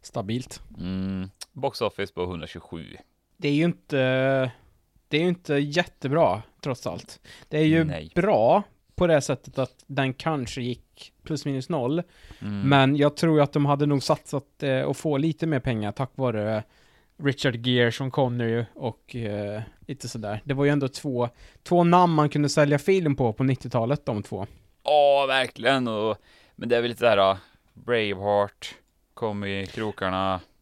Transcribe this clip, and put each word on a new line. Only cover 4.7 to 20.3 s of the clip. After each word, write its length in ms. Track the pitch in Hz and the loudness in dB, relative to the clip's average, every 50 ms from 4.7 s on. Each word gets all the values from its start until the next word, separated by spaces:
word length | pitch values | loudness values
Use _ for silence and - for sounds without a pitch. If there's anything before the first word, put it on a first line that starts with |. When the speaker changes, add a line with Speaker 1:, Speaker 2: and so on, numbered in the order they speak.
| _ _ _ _ _ _ _ _ | _ _ _ _ _ _ _ _
Speaker 1:
det 80 | - | -2
är 40 | 147 | 0
ju 80 | 165 180 | 2 0
inte 260 | 175 175 _ - 147 | -2 -2 _ -2 0
jättebra, 880 | 143 143 147 143 175 - - _ _ - 131 139 165 165 107 90 107 113 _ _ _ | 0 0 0 -2 -2 -2 -2 _ _ -6 -2 2 2 2 2 2 -2 -6 _ _ _
trots 260 | - 147 123 - - | -8 -8 -8 -6 -8
allt. 340 | - 85 87 - - - - _ - - - - _ | -10 -10 -10 -14 -16 -20 -20 _ -20 -20 -20 -16 _
Det 100 | - 151 | -2 2
är 60 | 156 | 2
ju 200 | 156 160 165 160 | 4 4 4 2
Speaker 2:
Nej. 280 | - 87 - 78 - _ | 0 -2 -8 -10 -6 _
Speaker 1:
bra 480 | - 170 202 202 113 107 120 160 202 202 - _ _ _ _ _ | -2 0 2 2 4 4 4 4 4 2 -2 _ _ _ _ _
på 120 | - 180 | -2 2
det 140 | 175 160 147 | 4 4 2
sättet 380 | 127 - 143 - _ - - - | 2 0 -6 -6 _ -12 -6 -6
att 260 | 131 123 _ _ _ | -6 -6 _ _ _
den 280 | _ 139 139 135 131 127 | _ -4 -4 -2 -2 -4
kanske 480 | _ - 165 160 143 123 107 - 139 120 | _ -4 -4 -4 -4 -4 -6 -8 -6 -6
gick 500 | 123 120 - _ _ _ _ - - _ _ _ | -6 -6 -8 _ _ _ _ -20 -20 _ _ _
plus 220 | - 160 139 - | -6 -6 -6 -4
minus 240 | 143 139 131 131 - | -4 -6 -6 -4 -4
noll. 340 | 175 151 120 123 147 170 175 _ _ _ - - - - | -4 -2 -2 -2 -2 -4 -6 _ _ _ -20 -20 -20 -12
Speaker 2:
Mm. 200 | - 101 104 101 98 135 | -10 -8 -6 -2 2 4
Speaker 1:
Men 280 | 143 139 135 135 143 | 6 6 6 6 4
jag 200 | 147 143 147 143 | 4 2 2 2
tror 200 | - - 165 156 | 2 2 4 4
ju 60 | 151 143 | 4 4
att 100 | 135 - | 4 2
de 140 | 151 143 | 0 2
hade 200 | 143 143 139 147 | 2 2 2 2
nog 160 | 147 143 139 127 | 2 2 0 2
satsat, 600 | - 156 - _ - - 139 - _ _ _ - | 0 -2 -2 _ -8 -8 -8 -8 _ _ _ -2
eh, 180 | 139 131 131 | 0 0 0
och 160 | 139 143 139 | 0 -2 -4
få 200 | - - 160 147 | -4 -2 -2 0
lite 300 | 139 147 165 156 _ - | 0 0 0 -2 _ -2
mer 140 | 160 156 131 | -2 -2 -2
pengar 320 | - 139 120 110 107 104 104 | -2 -2 -2 -2 -4 -6 -4
tack 180 | - 139 - _ | -6 -6 -8 _
vare 480 | - 135 123 113 107 104 107 110 107 107 _ _ _ _ _ _ _ _ _ _ _ 147 | -4 -2 -2 -2 -2 -2 -2 -2 -2 -4 _ _ _ _ _ _ _ _ _ _ _ -4
Richard 440 | 139 131 - - 143 117 117 117 | -4 -2 0 -2 -2 -2 -2 -2
Gere, 260 | 127 123 123 120 117 110 | 0 2 4 4 2 2
Sean 180 | - 135 131 | -2 -6 -4
Connery 540 | - - 139 123 120 120 120 113 113 117 117 - _ | 0 0 0 0 0 -2 -2 0 0 -2 -2 -6 _
och, 420 | - 147 117 110 _ _ _ - | -8 -8 -8 -8 _ _ _ -12
eh, 460 | 123 117 107 104 104 104 101 104 107 110 - _ _ - | -10 -8 -6 -6 -6 -6 -6 -8 -10 -10 -12 _ _ -14
lite 220 | - 147 - - 117 | -14 -14 -12 -12 -12
sådär. 320 | - 120 107 104 | -10 -8 -8 -8